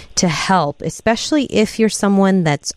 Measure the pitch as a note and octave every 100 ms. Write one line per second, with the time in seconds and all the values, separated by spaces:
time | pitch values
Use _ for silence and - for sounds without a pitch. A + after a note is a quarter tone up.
0 | - - F3+ D3 - F#3+ D3 - - -
1 | - A3+ - - C4+ - G#3+ - A3 -
2 | G3+ G3 F#3+ F#3+ E3 C#3+ -